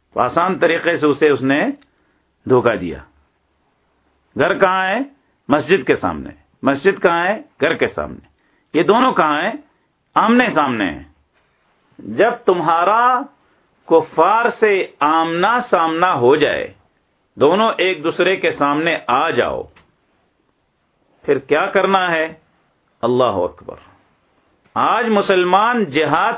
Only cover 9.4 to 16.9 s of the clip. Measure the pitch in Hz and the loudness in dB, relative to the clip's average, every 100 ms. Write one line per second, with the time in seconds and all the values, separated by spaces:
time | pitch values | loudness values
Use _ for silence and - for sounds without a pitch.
9.4 | 185 294 - _ _ _ _ - 202 240 | -4 -8 -16 _ _ _ _ -2 2 2
10.4 | 240 156 143 117 92 65 - _ _ _ | 2 0 -2 -2 -4 -6 -16 _ _ _
11.4 | _ _ _ _ _ _ - 113 220 240 | _ _ _ _ _ _ -10 0 0 0
12.4 | - 180 160 170 175 220 247 254 277 _ | -2 0 0 0 2 2 2 0 -4 _
13.4 | _ _ _ _ - 165 156 - 170 220 | _ _ _ _ 2 2 2 0 2 2
14.4 | 233 - 214 190 151 - 147 160 165 170 | 0 0 0 0 -2 -2 0 2 0 0
15.4 | 196 247 240 185 160 160 185 156 123 147 | 0 0 0 0 0 0 0 2 4 4
16.4 | 139 78 - - _ | 2 -2 -8 -14 _